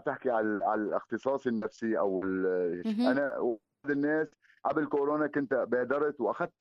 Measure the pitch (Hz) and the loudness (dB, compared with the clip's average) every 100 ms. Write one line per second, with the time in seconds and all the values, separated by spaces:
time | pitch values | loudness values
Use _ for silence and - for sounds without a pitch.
0 | 151 131 135 113 107 104 90 107 104 90 | -2 -4 0 2 2 0 0 0 0 -2
1 | - 113 131 135 127 113 - - 113 107 | -4 -4 -2 -2 -2 -2 -4 -4 -2 0
2 | 101 92 95 95 92 92 90 87 220 214 | 0 0 -2 0 0 0 0 -2 -4 0
3 | 240 139 277 - 120 113 _ _ 139 143 | 2 2 0 -2 -2 -2 _ _ -2 0
4 | 147 156 156 _ _ _ - 156 147 143 | 2 0 -2 _ _ _ -2 0 0 0
5 | 139 151 147 147 139 131 107 123 120 143 | 2 2 0 0 0 0 2 0 2 0
6 | 147 147 110 117 170 _ | 0 0 -2 0 -4 _